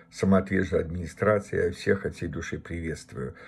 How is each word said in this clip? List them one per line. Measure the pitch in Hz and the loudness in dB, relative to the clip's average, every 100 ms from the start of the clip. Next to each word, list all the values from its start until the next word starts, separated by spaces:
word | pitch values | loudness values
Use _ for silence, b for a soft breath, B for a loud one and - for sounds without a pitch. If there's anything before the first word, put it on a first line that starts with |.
| B | B
самоотверженная | - 95 95 - 92 92 82 | 0 6 6 4 0 2 2
администрация. | 82 87 85 - 101 104 101 90 90 | 0 -4 -8 0 2 2 0 0 0
Я | |
всех | - - 98 - | 0 0 0 -2
от | - | -6
всей | 85 | -6
души | 80 80 78 | -6 -8 -8
приветствую. | - 85 82 76 - 60 64 B | -8 -6 -6 -8 -10 -10 -8 B